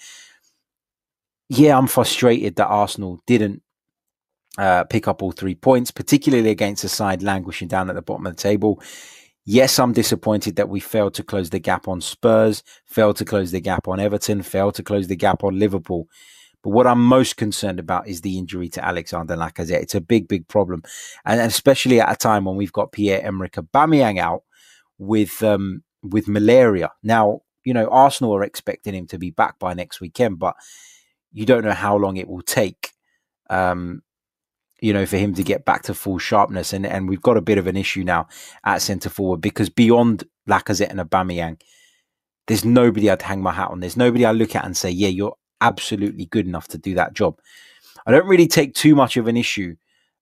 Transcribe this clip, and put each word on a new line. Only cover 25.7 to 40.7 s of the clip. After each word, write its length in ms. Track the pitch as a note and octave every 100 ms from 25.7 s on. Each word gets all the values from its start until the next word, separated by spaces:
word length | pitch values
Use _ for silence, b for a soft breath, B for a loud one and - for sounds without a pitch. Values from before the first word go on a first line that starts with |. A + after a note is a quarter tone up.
| F#2 - _
with 240 | G2+ G#2+ G#2
malaria. 640 | G#2 G#2 B2+ A#2+ F#2+ - -
Now, 380 | G#2+ A2+ G#2 - _ _
you 80 | C3
know, 140 | A#2+ A2
Arsenal 460 | C3 C#3 - A#2+
are 80 | G2+
expecting 520 | G2+ - - F#2+ G#2
him 120 | F#2+ E2+
to 120 | F2+
be 120 | F2+
back 300 | D#2+ F#2+ -
by 140 | F#2
next 260 | F2+ F2 -
weekend, 400 | F2+ - A#2 F2
but 160 | F2+ - b b b b b b _
you 140 | G#2+ G#2+
don't 180 | A#2+
know 80 | G#2+
how 240 | F#2+ G2+ G#2
long 200 | G2 F#2+
it 100 | E2+
will 160 | F2+
take, 480 | - - G2+ - - _ _ _ _ _ -
um, 540 | F#2+ F2+ F2+ F2 F2 - _ _ _ _ _ _ _
you 120 | A2
know, 140 | G2+ F#2
for 100 | F#2+
him 180 | G#2
to 80 | F#2
get 220 | G2 G2
back 180 | - -
to 100 | -
full 240 | G2 G2 F2+
sharpness. 540 | - G#2+ G2 F#2+ F2
And, 120 | G2
and 240 | F#2+ F#2+ F#2
we've 140 | F#2+
got 140 | - A2
a 60 |
bit 160 | E2+ G2+
of 80 | F#2
an 100 | F#2+
issue 280 | G2 F#2+
now 240 | F2+ E2+ E2 B B B
at 180 | G2+ F2+
centre 260 | - - -
forward, 320 | - F#2+ F2
because 300 | G#2 - G2
beyond 540 | - A#2 A#2+ A#2+ G#2 - _ -
Lacazette 420 | F#2+ -